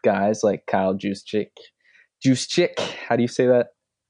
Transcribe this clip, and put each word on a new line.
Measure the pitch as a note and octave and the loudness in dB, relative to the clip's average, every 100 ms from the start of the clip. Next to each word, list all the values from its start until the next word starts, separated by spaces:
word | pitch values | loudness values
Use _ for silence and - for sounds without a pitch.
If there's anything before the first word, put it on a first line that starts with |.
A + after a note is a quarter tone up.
guys | A2+ G2 G2+ A2 | 0 2 0 0
like | G#2+ F#2+ - | 0 -2 -2
Kyle | G2+ F#2+ | -2 0
Juszczyk. | G2 G2+ G2 - G#2+ - - - _ _ _ _ _ | -2 -6 -8 -6 -6 -6 -12 -20 _ _ _ _ _
Juszczyk, | C3+ B2+ - - F3 - | 0 0 0 0 0 -2
how | - - - A#2 | -8 -8 -2 0
do | |
you | A#2+ | 0
say | - B2+ | 2 4
that? | B2 - _ _ _ _ | 4 0 _ _ _ _